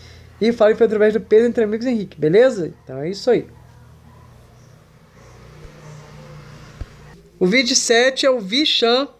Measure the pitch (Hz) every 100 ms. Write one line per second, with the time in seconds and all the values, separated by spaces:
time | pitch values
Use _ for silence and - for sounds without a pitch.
0 | - - - - 220 233 214 220 226 214
1 | 214 214 - 214 240 233 214 220 254 233
2 | 180 - 151 190 262 214 156 - - 131
3 | 156 196 - 202 - - - - - -
4 | - - - - - - - - _ -
5 | _ - - - - - - - - -
6 | - - 151 - - - - - - -
7 | - - - - 185 247 254 269 - 233
8 | 254 262 277 254 185 247 302 - 233 240
9 | 277